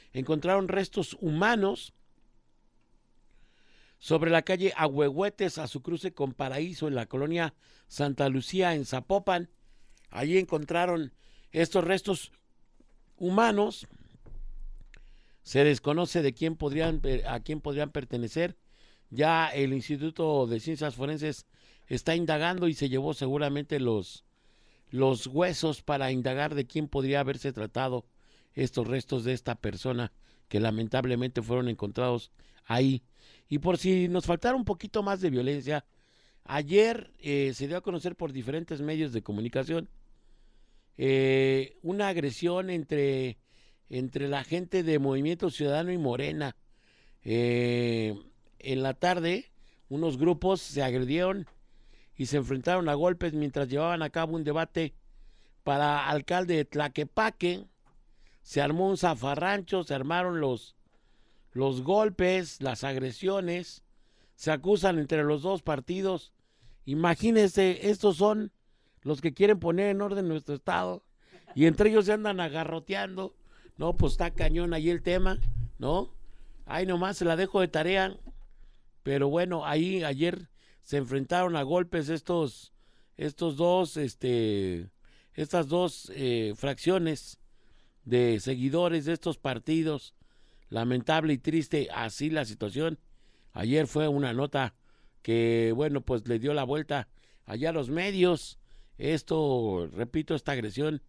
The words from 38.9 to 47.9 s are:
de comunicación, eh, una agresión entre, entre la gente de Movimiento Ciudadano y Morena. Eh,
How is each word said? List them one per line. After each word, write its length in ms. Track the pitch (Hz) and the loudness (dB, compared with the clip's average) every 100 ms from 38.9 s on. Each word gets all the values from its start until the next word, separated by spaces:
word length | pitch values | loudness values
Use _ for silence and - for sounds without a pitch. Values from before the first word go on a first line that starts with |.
| 156 151 | -2 -2
de 120 | 113 | -4
comunicación, 640 | - 104 120 135 135 165 196 - - - - - - _ _ _ _ - | -4 -4 -2 -4 -2 -4 -6 -16 -20 -20 -20 -20 -20 _ _ _ _ -4
eh, 840 | 131 135 131 135 135 135 135 - | 2 4 4 4 4 2 0 -8
una 280 | 165 202 202 | -6 -2 -2
agresión 600 | 165 143 - 170 180 185 | 0 -4 -2 -2 0 -2
entre, 720 | 175 147 151 139 135 127 - _ _ _ _ - | -4 -2 0 2 0 -2 -6 _ _ _ _ -10
entre 380 | 127 127 143 139 | -6 -4 -4 -2
la 160 | 139 | -4
gente 400 | 127 170 180 190 | -2 -4 0 0
de 160 | 160 151 | 2 2
Movimiento 500 | 139 135 147 170 185 | 2 2 0 0 -2
Ciudadano 420 | - 147 147 175 | -2 0 0 0
y 60 | 180 | -2
Morena. 580 | 139 123 147 156 139 - _ _ _ _ - - | -2 -2 -4 -4 -6 -8 _ _ _ _ -20 -16
Eh, 920 | - 117 120 120 120 120 120 | -2 2 2 2 2 2 0